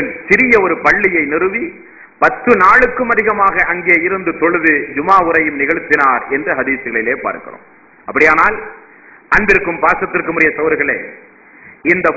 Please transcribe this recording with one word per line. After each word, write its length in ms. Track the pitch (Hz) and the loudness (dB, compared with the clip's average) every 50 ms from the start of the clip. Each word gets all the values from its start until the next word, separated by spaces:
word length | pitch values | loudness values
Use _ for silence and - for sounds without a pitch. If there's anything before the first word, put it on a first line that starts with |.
| - - - - - - | 2 0 -6 -8 -2 0
சிறிய 260 | 202 226 262 247 233 208 185 | 2 2 4 4 4 2 2
ஒரு 100 | 175 165 - - | 2 0 0 2
பள்ளியை 360 | 151 - 202 208 190 175 165 147 143 | 2 2 2 0 0 0 -2 -2 -2
நிறுவி 320 | 151 165 185 190 196 233 247 - - - - - - - - - _ - - | -2 -2 -2 -2 -4 -4 -8 -10 -12 -14 -20 -20 -20 -20 -20 -20 _ 0 0
பத்து 260 | 165 - - - 247 233 190 | 0 0 0 0 2 4 4
நாளுக்கும் 480 | 185 196 220 254 254 240 - 240 254 233 226 | 6 6 6 6 4 2 0 -2 -2 -2 0
அதிகமாக 420 | 208 214 214 208 214 196 196 170 185 175 165 | 0 0 0 0 2 2 2 2 0 0 0
அங்கே 220 | 170 180 170 175 175 165 170 | -2 -2 0 0 0 2 0
இருந்து 260 | 185 196 190 180 165 156 - | -2 -4 -4 -4 -6 -4 -2
தொழுது 320 | 160 170 180 170 156 160 151 143 - - 127 | 0 0 0 0 2 0 0 0 -2 -6 -6
ஜுமா 200 | 139 151 185 196 190 175 165 | -4 0 2 4 4 4 2
உரையும் 300 | 165 165 160 151 143 139 | 0 0 0 -2 -4 -4
நிகழ்த்தினார் 640 | 139 143 165 160 - 135 151 147 139 135 123 117 - - 135 | -2 -2 -4 -4 -2 0 0 2 2 2 2 0 -2 -4 -4
என்று 140 | 139 160 175 151 131 | -4 -2 -4 -4 -2
ஹதீஸ்களிலே 560 | 127 135 135 127 - 120 113 113 110 117 131 131 - | -2 -4 -4 -6 -6 -6 -4 -4 -2 -2 -4 -4 -4
பார்க்கிறோம். 400 | 101 87 80 - - - - - - - - _ _ _ _ _ - | -6 -6 -8 -12 -18 -20 -20 -20 -20 -20 -20 _ _ _ _ _ -4
அப்படியானால் 480 | - - 151 156 156 160 175 208 214 - - - - - - - - - - - - - _ - - | 0 2 4 4 4 4 2 2 0 -4 -8 -14 -16 -20 -20 -20 -20 -20 -20 -20 -20 -16 _ -2 0
அன்பிற்கும் 440 | 185 208 202 190 180 - 175 170 - 151 | 2 2 2 2 2 0 -2 -4 0 0
பாசத்திற்கும் 520 | 165 180 - 190 180 - 175 165 165 165 165 | 0 0 0 -2 -4 -4 -4 -4 -2 0 0
உரிய 120 | 160 156 147 | 0 0 0
சகோதரர்களே, 420 | - 151 160 156 143 143 139 117 95 - - - - - - _ _ _ - - - - - - _ - 156 | 0 -2 0 0 0 -2 -2 -4 -4 -6 -12 -16 -20 -20 -20 _ _ _ -20 -20 -20 -20 -20 -16 _ -2 -2
இந்த 160 | 175 185 170 165 147 | 0 0 0 0 0